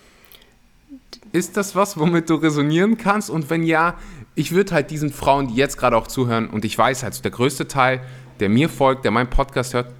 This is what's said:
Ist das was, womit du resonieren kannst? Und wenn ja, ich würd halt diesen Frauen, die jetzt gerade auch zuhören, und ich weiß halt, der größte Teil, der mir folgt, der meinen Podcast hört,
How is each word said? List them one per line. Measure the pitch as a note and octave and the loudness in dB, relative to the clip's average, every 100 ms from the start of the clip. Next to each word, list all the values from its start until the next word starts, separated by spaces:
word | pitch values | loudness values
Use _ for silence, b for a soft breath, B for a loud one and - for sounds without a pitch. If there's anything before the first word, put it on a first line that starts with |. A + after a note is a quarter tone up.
| b b b b b b _ _ _ C4+ _ - - | b b b b b b _ _ _ -20 _ -20 -6
Ist | E3+ F#3 G#3 | -4 -4 -4
das | G3 F3+ | -4 0
was, | G3+ E3 | -2 0
womit | D#3+ E3+ E3 | 2 2 2
du | D#3+ | 2
resonieren | D#3 D3 D3 D#3+ G3+ A3+ | 2 0 2 2 2 2
kannst? | F#3+ G#3 G3+ | 0 -2 -2
Und | D#3+ C#3 | -6 -2
wenn | E3+ | -2
ja, | E3 D#3+ E3+ F3 B C#3+ G#2+ | 2 2 2 -2 B -18 -12
ich | - D3+ | -6 -2
würd | E3+ G3 | 0 2
halt | E3+ - | 0 0
diesen | D3+ D3 | -2 -4
Frauen, | - - C#3 C3+ | -2 2 2 2
die | A2+ | 0
jetzt | C#3+ - | 0 2
gerade | B2 A#2 | 2 2
auch | - | 0
zuhören, | - B2 A2+ A2+ | -2 0 0 -2
und | G#2+ | -4
ich | G#2+ - | -4 2
weiß | A#2 C3 | 2 2
halt, | A2+ - | -6 -6
der | G#2 | -6
größte | - C3 - E3 | 0 -2 -2 -4
Teil, | C#3 C3 B2+ B B B - | 0 2 0 B B B -4
der | G2+ | 2
mir | A2+ D#3+ | 4 2
folgt, | - C3+ C3 | 2 2 2
der | B2 | 0
meinen | A2 B2 | 0 2
Podcast | C3 C3+ C#3 B2 | 2 0 -2 -4
hört, | B2 B2 - | -4 -6 -10